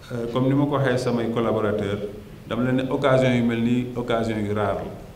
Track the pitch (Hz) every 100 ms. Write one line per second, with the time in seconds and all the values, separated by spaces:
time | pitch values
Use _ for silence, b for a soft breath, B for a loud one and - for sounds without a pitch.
0 | - 123 117 131 131 139 143 143 131 123
1 | 127 117 113 117 113 107 104 101 101 101
2 | 101 - - - - 110 127 127 131 143
3 | 143 131 127 120 117 117 117 123 123 120
4 | 117 117 110 110 101 104 101 95 78 -
5 | -